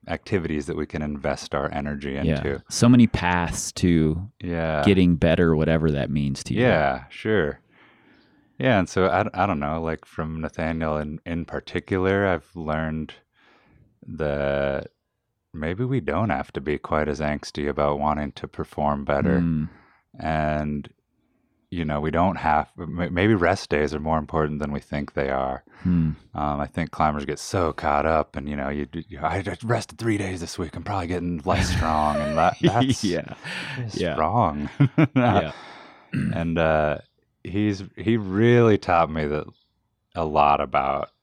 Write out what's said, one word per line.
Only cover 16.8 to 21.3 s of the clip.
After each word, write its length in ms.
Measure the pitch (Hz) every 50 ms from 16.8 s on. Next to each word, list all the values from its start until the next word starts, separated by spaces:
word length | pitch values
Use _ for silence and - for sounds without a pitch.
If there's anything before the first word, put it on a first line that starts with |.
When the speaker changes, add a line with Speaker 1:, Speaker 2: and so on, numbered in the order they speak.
| _ - 82 76 76 73
Speaker 1:
as 120 | 73 69
angsty 500 | 78 73 73 73 - - - - 71 71
about 300 | 71 76 73 71 73 71
wanting 320 | 73 76 76 73 76 71
to 160 | - - - 73
perform 580 | - - 78 - - - 76 73 73 71 71
better. 360 | 71 73 69 69 87 92 90
Speaker 2:
Mm. 280 | 85 85 82 78 76 85 - - _ _ _ _ _ _ _ -
Speaker 1:
And, 680 | - 80 80 78 76 76 76 76 76 76 73 73 69 - _ _ _ _ _ _ _ _